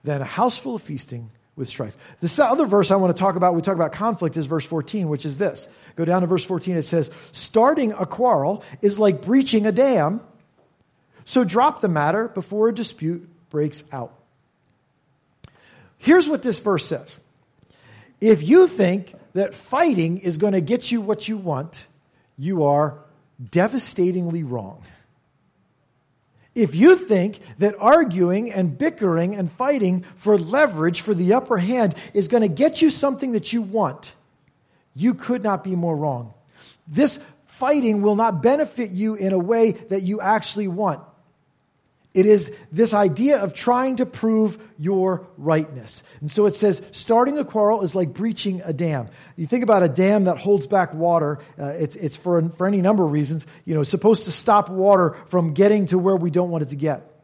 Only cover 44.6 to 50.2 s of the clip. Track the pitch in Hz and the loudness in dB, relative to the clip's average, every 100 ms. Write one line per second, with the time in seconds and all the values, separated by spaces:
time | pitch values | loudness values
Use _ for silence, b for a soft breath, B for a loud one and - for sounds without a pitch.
44.6 | B - 156 196 185 185 - - 143 156 | B -8 -4 0 0 -2 -8 -8 0 0
45.6 | 156 135 107 - b b 147 214 208 202 | -2 -12 -16 -20 b b -6 0 0 2
46.6 | 208 185 - - - 226 254 294 285 220 | 0 0 -8 -16 0 2 2 -2 -4 0
47.6 | 208 220 180 185 165 - 220 220 202 180 | 2 2 -2 -4 -4 -4 -6 -4 -6 -6
48.6 | 170 143 170 143 110 B B - 156 247 | -8 -4 -4 -4 -8 B B -12 -4 -2
49.6 | 240 202 170 135 190 208 | 2 4 4 2 2 4